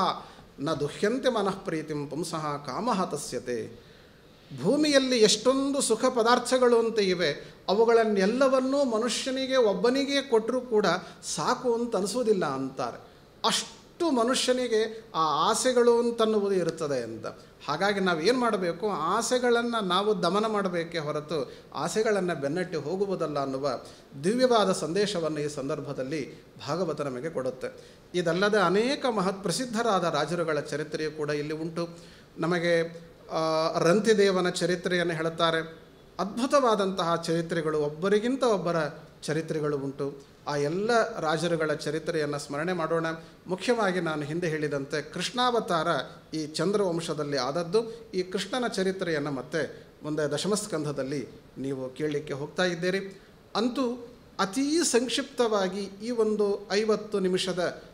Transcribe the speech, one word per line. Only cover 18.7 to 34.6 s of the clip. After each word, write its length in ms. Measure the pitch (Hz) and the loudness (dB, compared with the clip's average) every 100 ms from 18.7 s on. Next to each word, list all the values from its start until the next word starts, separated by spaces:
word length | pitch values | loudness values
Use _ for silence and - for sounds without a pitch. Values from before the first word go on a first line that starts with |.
| 165 214 | -2 -4
ಆಸೆಗಳನ್ನು 960 | 170 160 208 233 247 247 233 240 233 190 | -2 0 0 0 0 2 2 2 -2 2
ನಾವು 380 | 180 208 196 | 2 2 2
ದಮನ 220 | 170 196 220 | 2 2 0
ಮಾಡಬೇಕೇ 520 | 208 190 175 165 165 | 0 0 -2 -4 -4
ಹೊರತು 540 | 147 151 147 160 123 - - - | -4 -4 -4 -4 -4 -10 -12 -6
ಆಸೆಗಳನ್ನು 600 | 160 214 226 202 180 156 | -4 0 0 2 0 -2
ಬೆನ್ನಟ್ಟಿ 420 | 139 170 175 160 | -2 -2 -4 -4
ಹೋಗುವುದಲ್ಲ 600 | 139 190 196 175 160 143 | -4 -2 -2 -2 -2 -2
ಅನ್ನುವ 400 | 135 135 139 117 - - - 139 | -2 -2 -2 -4 -8 -20 -20 -4
ದಿವ್ಯವಾದ 480 | 160 240 254 226 190 | -2 2 4 6 4
ಸಂದೇಶವನ್ನು 680 | 180 156 185 202 175 156 151 | 2 0 0 0 0 -2 -2
ಈ 80 | 147 | -4
ಸಂದರ್ಭದಲ್ಲಿ 1080 | 147 135 151 135 135 131 156 120 - - - 139 | -4 -4 -4 -6 -6 -6 -6 -8 -12 -20 -12 -6
ಭಾಗವತ 340 | 165 175 147 | -2 -2 -4
ನಮಗೆ 280 | 139 123 160 | -6 -6 -6
ಕೊಡುತ್ತೆ. 640 | 143 131 123 123 - - - - | -4 -4 -6 -8 -10 -18 -20 -8
ಇದಲ್ಲದೆ 440 | 180 165 170 202 208 | -2 0 2 4 4
ಅನೇಕ 480 | 170 190 240 285 269 | 4 4 2 0 0
ಮಹತ್ 360 | 214 185 196 | 0 0 -2
ಪ್ರಸಿದ್ಧರಾದ 600 | 185 170 254 214 233 190 | -2 -2 -2 -2 0 2
ರಾಜರುಗಳ 560 | 170 147 151 175 160 151 | 2 0 0 -2 0 -2
ಚರಿತ್ರೆಯೂ 520 | 143 143 151 160 156 | -2 -6 -6 -6 -6
ಕೂಡ 180 | 156 147 | -4 -4
ಇಲ್ಲಿ 240 | 151 147 | -2 -4
ಉಂಟು. 360 | 156 165 165 165 - - - - - | -6 -6 -6 -8 -10 -20 -20 -18 -4
ನಮಗೆ, 500 | 165 175 170 170 165 - - - - | 0 0 2 2 0 -6 -18 -20 -8
ಆ, 480 | 165 160 160 160 165 | -2 0 2 2 4
ರಂತಿದೇವನ 680 | 160 202 214 208 196 185 175 | 4 6 6 6 6 4 0
ಚರಿತ್ರೆಯನ್ನು 640 | 175 | 0